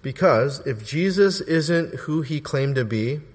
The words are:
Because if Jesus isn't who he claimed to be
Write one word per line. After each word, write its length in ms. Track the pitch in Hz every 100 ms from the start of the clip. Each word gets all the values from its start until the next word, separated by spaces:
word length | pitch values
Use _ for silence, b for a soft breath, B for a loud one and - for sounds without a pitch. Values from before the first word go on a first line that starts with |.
Because 640 | 135 135 180 117 139 139 -
if 200 | 110 107
Jesus 540 | 151 190 185 196 190
isn't 540 | 196 165 151 170 165 -
who 220 | - 156
he 180 | 139 151
claimed 340 | - 143 139 131
to 100 | 117
be 360 | 110 117 147 147